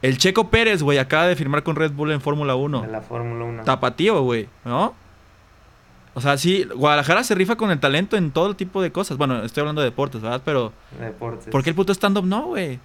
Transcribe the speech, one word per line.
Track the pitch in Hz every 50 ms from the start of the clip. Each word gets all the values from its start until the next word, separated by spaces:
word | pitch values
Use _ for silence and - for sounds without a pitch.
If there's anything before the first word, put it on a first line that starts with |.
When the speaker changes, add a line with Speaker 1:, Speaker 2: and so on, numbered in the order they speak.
Speaker 1:
El | - 131 135
Checo | 131 - 185 190 220 220 220
Pérez, | - 226 233 220 214 180 151
güey, | 143 143 139
acaba | 131 135 - 156 170
de | 180 180
firmar | - 160 135 143 147 143
con | - 160
Red | 151 160 156
Bull | 143 139 151 151 156
en | 143
Fórmula | 135 147 147 151 147 139 131
uno. | 127 139 147 147 127 113
Speaker 2:
De |
la | 110 110 110
Fórmula | 107 - 120 117 120 120 117 117 117
uno. | 117 117 113 113
Speaker 1:
Tapatío, | 123 131 127 - 123 123 - 160 208 226 170 135
güey, | 127 120 120 - 127 - - -
¿no? | 120 120 139 190 240 254 - - - - - - - - _ _ _ _ _ - - _ - _ _ - - - - -
O | -
sea, | 120 143 143
sí, | 139 135 170 185 196 180 - -
Guadalajara | 120 135 147 147 147 143 135 165 202 254
se | 247 220
rifa | 185 185 185 233
con | 226 226 208
el | 175 147
talento | 135 139 139 139 185 202 -
en | 214 180 156 135
todo | 165 170 202 208
tipo | 190 196 185 - 196 185
de | 170
cosas. | 151 170 202 - 151 135
Bueno, | 147 135 127 120 104
estoy | 117 - -
hablando | 147 151 151 151 147
de |
deportes, | 123 117 - 139 139 135 117
¿verdad? | 110 113 120 131 135
Pero | - 151 135 120 110 - - - - 135 127
Speaker 2:
Deportes. | 123 113 107 - 117 117 113 110 - -
Speaker 1:
¿por | 117 135 131
qué | 156
el | 165
puto | 165 196 190 196
stand-up | 185 - 202 196 208 185
no, | 185 196 214 294
güey? | 349 359 359 185 151 127 127 -